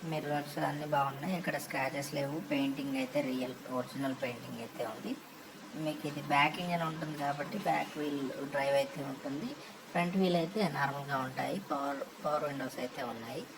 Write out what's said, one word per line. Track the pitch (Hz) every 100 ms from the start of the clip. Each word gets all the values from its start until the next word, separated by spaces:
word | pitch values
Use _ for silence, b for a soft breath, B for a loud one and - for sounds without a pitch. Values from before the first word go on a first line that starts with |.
| 165
మిర్రర్స్ | 156 143 147 143 - 151
అన్నీ | 147 147 147
బాగున్నాయి, | 139 135 151 185
ఎక్కడ | - - -
స్క్రాచెస్ | 147 135 143 143 147
లేవు. | 139 151 196
పెయింటింగ్ | 302 277 - 139 135
అయితే | 127 - 131
రియల్ | 127 127 127 - 127
ఒరిజినల్ | 123 135 135 127
పెయింటింగ్ | 131 120 - 240 -
అయితే | - 233
ఉంది. | 196 208 269 - - - - - 147 156
మీకు | 151 151
ఇది | 143 143
బ్యాక్ | 143 147 160
ఇంజన్ | 175 170 160
ఉంటుంది | 156 156 147 143
కాబట్టి | 143 143 208 180
బ్యాక్ | 147 - -
వీల్ | 147 143 135 - 139
డ్రైవ్ | 143 139 139
అయితే | 139 - 139
ఉంటుంది. | 135 - 139 233 285 B B -
ఫ్రంట్ | 175 175 190
వీల్ | 190 175
అయితే | 165 220 190 143
నార్మల్గా | 143 139 139 135 131
ఉంటాయి. | 135 - 170 196
పవర్, | 143 139 139 - -
పవర్ | - 147 147
విండోస్ | 139 131 -
అయితే | 127 - 123
ఉన్నాయి. | 113 113 240 247